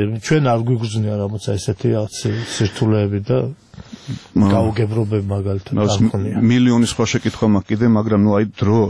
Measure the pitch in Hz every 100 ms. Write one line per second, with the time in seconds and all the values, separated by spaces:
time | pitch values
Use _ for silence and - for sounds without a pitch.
0 | 104 113 - 156 135 117 117 120 113 113
1 | 107 104 101 104 - 104 - - 123 110
2 | 107 - 113 110 113 - 104 - 110 107
3 | 101 101 101 127 127 151 _ - - -
4 | - 117 - - 101 101 110 107 104 110
5 | 104 107 98 101 98 98 - 107 104 101
6 | 110 101 101 107 113 123 123 117 113 -
7 | 110 120 110 - 113 98 - 110 117 110
8 | 110 107 104 101 107 - 98 113